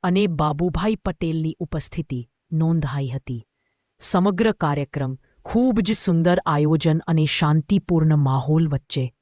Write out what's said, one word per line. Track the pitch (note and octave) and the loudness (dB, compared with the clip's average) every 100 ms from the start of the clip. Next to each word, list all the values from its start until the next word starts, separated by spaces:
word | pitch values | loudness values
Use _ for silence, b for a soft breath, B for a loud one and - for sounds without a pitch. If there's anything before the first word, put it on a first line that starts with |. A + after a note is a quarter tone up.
અને | F#3 F#3 G#3 | 0 0 0
બાબુભાઈ | D#3 D3+ D3 F3+ D#3+ G3 | 0 -2 0 -2 -2 -2
પટેલની | A3 - F3+ E3 D#3+ D#3+ - | -2 -4 -4 -4 -2 -4 -4
ઉપસ્થિતિ | E3 - - - D3+ B2+ A#2+ _ _ | -8 -6 -6 -8 -6 -8 -10 _ _
નોંધાઈ | D#3+ D#3+ E3 D3 C#3 C#3 | -2 0 0 -2 -4 -6
હતી. | C3 - B2 - _ _ _ _ _ | -6 -8 -12 -12 _ _ _ _ _
સમગ્ર | - F#3+ F#3 F#3 A3 | 0 2 2 2 0
કાર્યક્રમ | G#3 D#3+ C#3+ C#3 - C3+ C3 _ _ | 0 -2 -2 -4 -6 -6 -6 _ _
ખૂબ | - A3+ B3+ A3 | -4 0 2 2
જ | G3+ | 0
સુંદર | A3 - E3 E3+ F3 - | 0 2 2 4 2 0
આયોજન | D3+ D3+ D#3 D#3+ D#3 | 0 2 2 2 0
અને | - D#3+ | 0 0
શાંતિપૂર્ણ | D#3 - D#3 D#3 D#3 G3+ - E3+ D#3 D3+ | 2 2 2 2 2 0 2 2 4 4
માહોલ | C3+ C3 C3 D#3 E3 | 2 0 2 2 2
વચ્ચે | C#3+ _ - B2+ _ | -2 _ -6 -6 _